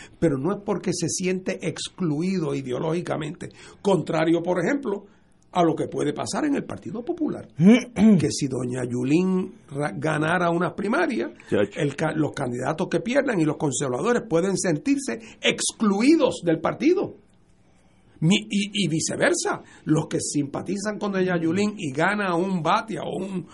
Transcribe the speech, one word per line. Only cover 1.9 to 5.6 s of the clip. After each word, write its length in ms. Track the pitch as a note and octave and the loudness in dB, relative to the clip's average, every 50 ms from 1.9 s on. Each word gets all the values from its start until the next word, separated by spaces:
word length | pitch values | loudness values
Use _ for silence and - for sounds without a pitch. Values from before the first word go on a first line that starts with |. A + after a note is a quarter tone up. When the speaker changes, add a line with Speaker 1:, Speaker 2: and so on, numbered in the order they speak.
| - - F#3+ D#3+ C#3+ D3 F3 F#3+ F#3+ F#3 D#3+ C#3+ C#3 | -6 -4 -2 -2 0 0 0 -2 -2 -2 -2 -2 -4
Speaker 1:
ideológicamente. 960 | C#3 C3+ B2+ B2 C3+ D#3 D#3+ D#3+ F3+ D#3 - C#3 C#3+ D3+ D3 E3+ - - - - - - - - - | -4 -4 -4 -6 -4 -2 -2 -2 -4 -2 -4 -6 -6 -6 -8 -10 -10 -12 -14 -14 -20 -20 -20 -20 -4
Contrario, 600 | - G3+ - D#3 D#3 - D#3+ D#3+ D#3+ E3+ E3 E3+ | 2 2 2 2 2 -2 0 0 2 4 2 2
por 220 | E3+ F3+ F3+ F3+ E3 | 2 0 0 0 2
ejemplo, 400 | G#3+ C#4+ C#4 - A3 G3+ G3+ - - _ _ _ _ _ _ _ _ | 0 0 0 -2 -4 -6 -6 -8 -14 _ _ _ _ _ _ _ _
a 100 | - F#3 | 0 2